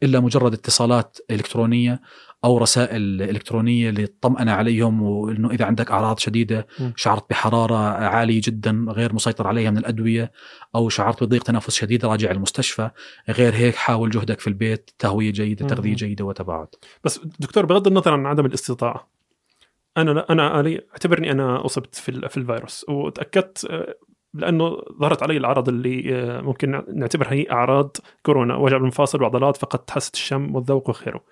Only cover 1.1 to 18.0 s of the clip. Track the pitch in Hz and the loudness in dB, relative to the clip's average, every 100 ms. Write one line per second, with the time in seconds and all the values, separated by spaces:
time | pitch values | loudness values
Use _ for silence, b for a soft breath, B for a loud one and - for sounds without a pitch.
1.1 | - - 107 - 113 113 120 120 123 B | -8 -6 -4 -2 0 2 2 2 -2 B
2.1 | B B _ 123 123 117 123 123 113 101 | B B _ 2 4 4 2 2 0 -2
3.1 | 95 98 107 - 113 117 120 113 104 104 | -2 -2 -4 -4 0 2 2 2 0 -4
4.1 | - 127 131 117 101 113 113 113 110 104 | 0 0 2 2 2 2 2 2 2 0
5.1 | 104 107 110 113 123 107 113 117 98 110 | -2 -2 -2 0 0 0 0 0 0 0
6.1 | 110 - 110 107 110 - B 127 117 113 | 0 0 0 0 -2 -4 B -8 -2 0
7.1 | 107 - - 110 117 113 110 104 104 107 | 0 -2 -2 2 2 2 2 0 0 0
8.1 | 110 113 113 107 110 107 110 113 107 117 | 2 2 2 0 -2 -2 0 -2 -2 -2
9.1 | 107 117 113 98 117 110 104 127 113 113 | 0 -2 -2 0 0 2 0 0 -2 0
10.1 | 113 117 B B B B 117 113 - 104 | 0 -2 B B B B -2 0 2 0
11.1 | 113 113 120 - 117 - - 104 120 120 | 0 2 2 2 -2 0 -4 0 0 2
12.1 | 107 107 95 95 - 127 - 110 B B | 0 0 -2 -2 -2 -4 -4 -6 B B
13.1 | B - 113 123 110 120 - - 117 113 | B -4 2 4 4 2 2 0 2 2
14.1 | 110 101 107 - 98 110 110 - - 101 | 0 -2 -2 -4 -2 -2 -2 -6 -4 -2
15.1 | 101 107 101 107 104 143 117 104 101 107 | 0 0 0 -2 -2 -2 -2 -2 -2 -4
16.1 | 101 98 95 92 80 78 - b b 156 | -4 -6 -6 -6 -8 -8 -18 b b -6
17.1 | - 160 - 147 220 175 185 196 190 | -6 -10 -10 -2 2 4 4 6 4